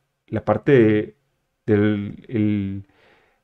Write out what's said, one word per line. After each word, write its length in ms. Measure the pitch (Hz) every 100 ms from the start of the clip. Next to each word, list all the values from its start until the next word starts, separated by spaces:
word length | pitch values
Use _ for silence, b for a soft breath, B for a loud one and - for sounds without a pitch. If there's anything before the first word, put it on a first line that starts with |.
| _ _ -
la 180 | 107
parte 280 | - 175 -
de, 440 | 139 110 107 - - _ _ _ _ -
del... 580 | 104 104 104 101 - -
El, 540 | 117 107 104 98 98 98 _ _ _ _ _